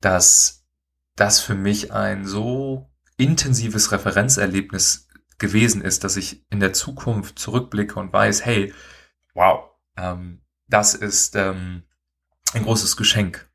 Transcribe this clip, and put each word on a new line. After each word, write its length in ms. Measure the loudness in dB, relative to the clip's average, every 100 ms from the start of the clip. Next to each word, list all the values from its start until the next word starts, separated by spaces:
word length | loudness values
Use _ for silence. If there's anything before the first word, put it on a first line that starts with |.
dass 640 | 2 4 6 6 4 -2 _ _ _ _ _ 0
das 240 | 2 2
für 140 | 0
mich 380 | -2 0 0 -2
ein 320 | -4 -2 -4
so 680 | -6 -4 -4 -4 -4 -8 -10 _ _ _
intensives 760 | 2 2 2 0 0 -2 0
Referenzerlebnis 1160 | 0 0 2 2 2 0 -2 -4 -2 0 -2 _ -20 _ _
gewesen 440 | 0 2 2 2
ist, 220 | -2 -4
dass 120 | -4 -6
ich 300 | -6 -12 _
in 100 | 0
der 120 | 0
Zukunft 640 | 0 -6 -8 -4 -4 -4 -10
zurückblicke 600 | -4 -4 -4 -4 -4 -6
und 140 | -8
weiß, 320 | -2 0 0
hey, 280 | -2 -2 -2 -8 -20 -20 _ _ _
wow, 360 | 2 4 4 -2 _ _ -10
ähm, 460 | -8 -8 -12 -18 _ _ _
das 260 | 2 2
ist, 400 | 0 -2 -2 -2
ähm, 480 | 0 -2 -4 -8 -10 -16 _ _ _ _ _ -6
ein 100 | -4
großes 340 | 0 0 0 0
Geschenk 540 | 0 2 0 -4 -18